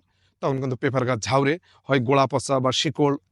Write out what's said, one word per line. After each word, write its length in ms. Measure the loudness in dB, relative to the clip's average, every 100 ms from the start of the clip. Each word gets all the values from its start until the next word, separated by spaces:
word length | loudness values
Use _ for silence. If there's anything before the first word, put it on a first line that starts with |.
| _ _ _ -8
তখন 160 | -4 -2
কিন্তু 160 | -4 -2
পেঁপের 280 | -2 0
গাছ 140 | 0 -2
ঝাউরে 360 | 0 2 2 -2 _ _ -2
হয় 120 | 0
গোড়া 260 | 2 2 2
পচা 300 | 0 -2 0
বা 120 | 0
শিকড় 440 | 0 -2 0 0 0 _